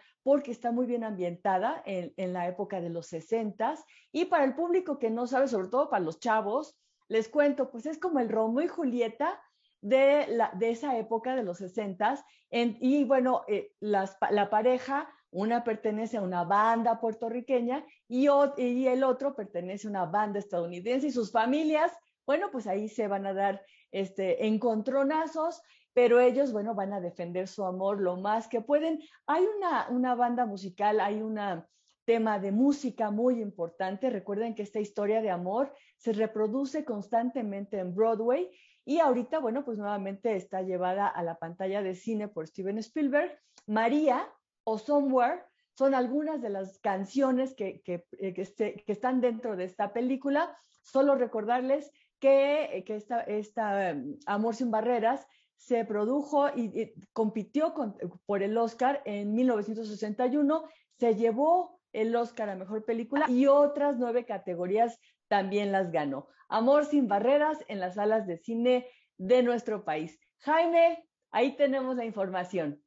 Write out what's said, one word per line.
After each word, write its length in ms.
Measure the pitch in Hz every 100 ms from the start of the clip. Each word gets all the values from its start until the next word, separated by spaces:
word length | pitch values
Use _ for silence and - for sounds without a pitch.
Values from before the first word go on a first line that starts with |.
| _ _
porque 280 | 262 285 277
está 200 | 233 240
muy 140 | 240 240
bien 180 | 240
ambientada 800 | 220 190 175 175 202 185 226 311
en, 300 | - 190 170 -
en 160 | 185
la 140 | 180 175
época 320 | 185 202 190
de 100 | 170
los 180 | 170 165
sesentas. 760 | 165 - 226 214 190 226 311 - - _
Y 140 | 285 359
para 180 | 339
el 100 | 269
público 460 | 269 349 359 370 277
que 100 | 220
no 160 | 226 240
sabe, 220 | 254 269
sobre 220 | 214 185
todo 200 | 247 302
para 140 | 214
los 160 | 165 165
chavos, 580 | 240 220 202 247 311 _ _ _ -
les 200 | 226 220
cuento, 440 | 294 294 277 262
pues 160 | 233 285
es 100 | 311
como 220 | 370 294
el 100 | 226
Romeo 340 | 220 220 240
y 40 | 349
Julieta 760 | - 277 240 226 - 311 392 _ _ _ _
de 460 | 202 262 277 294 -
la, 240 | 233 214
de 160 | 185 226
esa 260 | 226 294 233
época 360 | 220 226 254 262
de 60 |
los 160 | 202 175
sesentas. 680 | 185 214 202 185 214 277 - _ -
En, 260 | 233 240 -
y 240 | 254 285
bueno, 400 | 247 262 254 247 -
eh, 240 | 202 - -
las 360 | 208 202 196 -
pa-, 120 | -
la 220 | 208 202
pareja, 580 | 214 240 254 254 277 320 - _
una 320 | 175 214 240
pertenece 540 | 233 220 220 214 226 220
a 40 |
una 220 | 185 175
banda 560 | 170 202 226 233 233 226
puertorriqueña 840 | 226 220 226 247 240 247 240 277 - _ -
y 200 | 247 285
o-, 260 | 277 277 277
y 280 | 247 247 262
el 180 | 254
otro 320 | 262 254 285 269
pertenece 520 | 196 175 180 202 208
a 20 |
una 160 | 196 170
banda 320 | 202 214 202
estadounidense 680 | 202 175 170 180 202 262 285
y 40 |
sus 200 | 240 202
familias, 600 | 226 233 294 311 302 339 - _ _ -
bueno, 240 | 302 392
pues 160 | 254 208
ahí 220 | 196 214
se 180 | 226 208
van 180 | 196 196
a 80 |
dar, 300 | 196 196 196 - _ _
este, 540 | 196 190 196 190 - 214
encontronazos, 1160 | 220 240 220 247 277 277 311 320 320 330 339 _ _ _
pero 280 | 247 240 240
ellos, 320 | 247 247 277
bueno, 200 | 214 214
van 200 | 208 196
a 80 | 202
defender 480 | 175 175 175 175 185
su 160 | - 190
amor 340 | 185 196 202
lo 160 | 180 180
más 320 | 196 226 220
que 140 | 240
pueden. 400 | 233 294 320 311 - _ -
Hay 180 | 320 392 415
una, 320 | 370 254 -
una 260 | 247 254 240
banda 300 | 240 240 233
musical, 560 | 202 190 185 208 214
hay 200 | 202 214
una 460 | 220 214 202 170 - _ _ _ -
tema 340 | 226 220 208
de 140 | 196
música 580 | 208 277 277 254 - 214
muy 300 | 208 247 233
importante. 680 | 208 - 170 - 190 196 262
Recuerden 460 | 196 190 202 233 220
que 80 |
esta 160 | 202 214
historia 420 | 208 - 202 220
de 100 | 214
amor 420 | 175 180 220 277 - _ _
se 160 | 233
reproduce 720 | 214 220 214 214 254 269 311 302
constantemente 920 | 208 196 233 247 262 214 196 202 202
en 140 | 180
Broadway 560 | 180 220 220 226 269 359 - _ _ -
y 140 | 320
ahorita, 400 | 302 247 240 311
bueno, 260 | 247 254 285
pues 120 | 208
nuevamente 580 | 202 208 196 196 233 196
está 240 | 185 190
llevada 460 | 190 180 180 190 202
a 160 | -
la 120 | 170 165
pantalla 440 | 165 175 190 202
de 100 | 190
cine 360 | 185 - 214 208
por 180 | 165 160
Steven 300 | - 190 214
Spielberg. 600 | 214 320 277 285 349 - _ _ -
María 600 | 214 233 294 311 247 403 - _ _
o 140 | - 220
Somewhere 640 | 285 294 277 254 240 349 - _ _ -
son 160 | 269
algunas 480 | 262 247 285 302 302
de 100 | 226
las 280 | 196 190 -
canciones 760 | 208 190 196 269 262 254 262
que, 280 | 262 190 -
que, 240 | - 175 - -
eh, 160 | 190
que 100 | 180
este-, 320 | 190 - 214 - -
que 80 |
están 260 | 202 254 262
dentro 380 | 240 226 240 185
de 80 | 180
esta 260 | - 202
película. 640 | 233 254 269 277 285 339 - _ _
Solo 320 | _ 269 285 269
recordarles 760 | 233 220 208 247 262 285 285 _ _ _
que, 580 | 269 269 277 294 294 190
eh, 60 | 185
que 100 | 214
esta, 260 | 208 240
esta, 680 | - 214 208 - 214 196 185
em, 280 | 147 135 - -
Amor 300 | 202 226 220
sin 160 | 247
Barreras 560 | 220 226 240 226 277 - _ _ _
se 240 | - 233 226
produjo 640 | 208 214 285 285 294 285 -
y, 260 | 226 -
y 120 | 214 - -
compitió 640 | - 220 220 196 285 320 320
con, 200 | 220 - 180 - -
por 160 | 202
el 160 | 202 226
Oscar 460 | 226 233 262 277 220
en 300 | 202 208 220
mil 100 | 254
novecientos 420 | 220 202 220 214
sesenta 380 | 208 214 208 247
y 100 | 294
uno, 280 | 285 320 320 - _ -
se 140 | 233
llevó 640 | 214 233 220 311 359 349 - _
el 220 | - 220 233
Oscar 340 | 233 - 208
a 60 | 185
Mejor 280 | 185 214
Película 460 | 220 226 233 277 254
y 160 | 247 277
otras 520 | 285 294 285 285 247
nueve 280 | 240 240 240
categorías 720 | 196 190 175 180 208 233 - _ _ -
también 440 | 202 190 202 202
las 200 | 196 180
ganó. 360 | 165 147 135 - _ -
Amor 360 | 220 240 294 294
sin 220 | 294 233
barreras 520 | 202 233 285 302 302 -
en 120 | 202
las 140 | 180
salas 320 | 196 208 214 190
de 120 | 170
cine 500 | - 226 247 247 247 - _ -
de 260 | 185 254
nuestro 420 | 247 233 226 208 -
país. 340 | 156 165 - _ _
Jaime, 680 | 277 320 339 339 339 339 - _ _
ahí 260 | 208 262 269
tenemos 400 | 277 269 262 247
la 100 | 226
información. 760 | 208 190 185 180 190 151 143